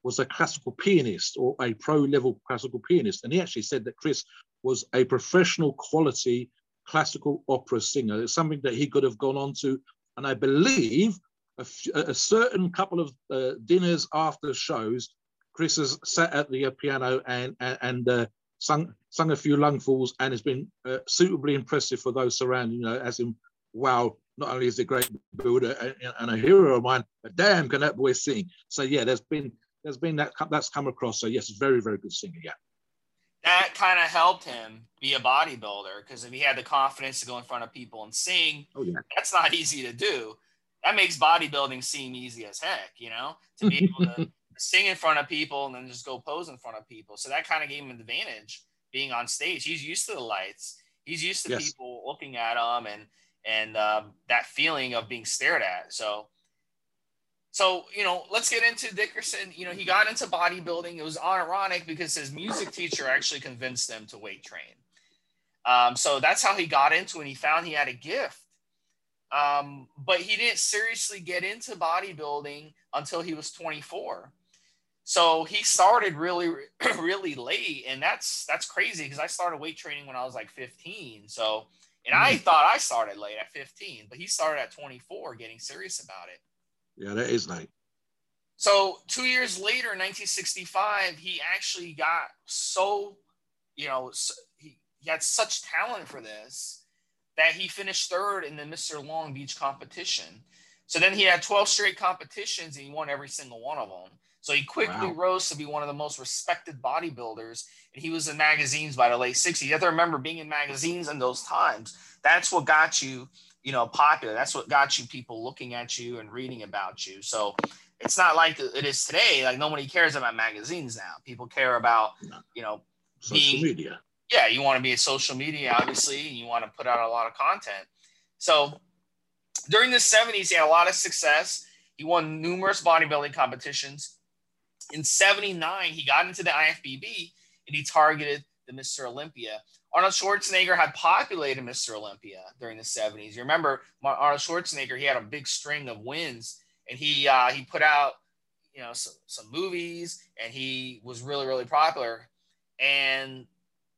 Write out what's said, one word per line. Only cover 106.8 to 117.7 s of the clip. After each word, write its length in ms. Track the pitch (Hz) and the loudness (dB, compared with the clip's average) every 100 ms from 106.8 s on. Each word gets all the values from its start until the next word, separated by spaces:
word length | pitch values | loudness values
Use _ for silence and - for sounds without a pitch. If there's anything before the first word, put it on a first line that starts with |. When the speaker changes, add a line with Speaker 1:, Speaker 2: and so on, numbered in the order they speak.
Speaker 2:
bodybuilders, 840 | 120 156 170 123 117 110 113 117 - - _ | -4 -4 -6 -10 -12 -10 -14 -14 -18 -20 _
and 80 | 135 | -12
he 80 | 160 | -8
was 160 | 165 151 | -6 -6
in 80 | 151 | 2
magazines 580 | 151 151 139 147 156 131 | 4 4 2 -2 -4 2
by 120 | 120 | 4
the 80 | 120 | 4
late 200 | 123 127 | 0 2
sixties. 320 | 180 165 139 | 0 0 0
You 40 | |
have 80 | 156 | 2
to 60 | 180 | 4
remember 300 | 160 170 151 | 4 2 0
being 200 | 143 165 | -6 -10
in 100 | 151 | -6
magazines 600 | 151 143 135 165 175 156 | -4 -4 -4 -4 -4 -6
in 100 | 151 | -2
those 240 | 127 127 | -2 -2
times. 520 | - 170 175 110 107 - - _ | -4 2 2 0 -12 -20 -20 _
That's 280 | 147 175 - | 4 4 4
what 140 | 180 | 0
got 360 | 147 156 160 - | 4 4 4 2
you, 260 | 135 131 131 _ _ _ | -4 -10 -14 _ _ _
you 100 | 139 | -4
know, 140 | 131 113 | -2 0
popular. 460 | - 147 156 120 | 4 4 4 0
That's 200 | 110 139 | -2 -2
what 140 | - - | -4 2
got 280 | 143 135 - | 2 4 0
you 80 | 120 | -4
people 380 | 131 123 113 | -14 -14 -10
looking 300 | 120 - 123 | -10 -10 -10
at 240 | 120 123 - | -10 -8 -8
you 200 | 120 117 | -8 -10
and 120 | 107 | -10
reading 300 | 117 131 123 | -12 -10 -12
about 440 | 101 101 92 - - | -10 -8 -8 -10 -14
you. 140 | 98 | -12
So 340 | - 113 104 - - | -6 -2 -2 -2 -6